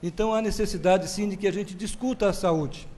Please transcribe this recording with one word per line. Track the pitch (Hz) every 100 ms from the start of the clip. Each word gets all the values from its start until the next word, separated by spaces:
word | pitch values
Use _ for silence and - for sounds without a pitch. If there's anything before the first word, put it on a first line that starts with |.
Então | 170 165 214
há | 220
necessidade | 220 - 214 185 160 185 160
sim | - 208
de | 190
que | 196
a |
gente | 185 208
discuta | 185 214 - 254 254 202
a |
saúde. | 185 185 160 143 - -